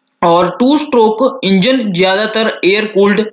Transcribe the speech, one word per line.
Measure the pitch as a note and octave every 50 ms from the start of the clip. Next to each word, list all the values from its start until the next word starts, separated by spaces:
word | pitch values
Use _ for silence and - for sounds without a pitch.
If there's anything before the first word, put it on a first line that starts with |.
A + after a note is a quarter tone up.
| _ _ _ _ -
और | E3+ E3+ F3 F3+ F3 - -
two | A#3+ C4 D4
stroke | D4+ D4+ - - A#3+ A3 A3 G#3+ - C4 C4 - - -
engine | F#3 G3 F#3+ F3+ B3 C4 C4 A#3 G#3 F3+
ज्यादातर | E3+ F#3 F#3 F#3+ G3 A3 G#3 G#3+ A3 A3 A3 - - -
air | F3 G3 G#3 G#3+
cooled | G#3 - G3 G3+ G3+ G#3 G3 G#3+ G#3+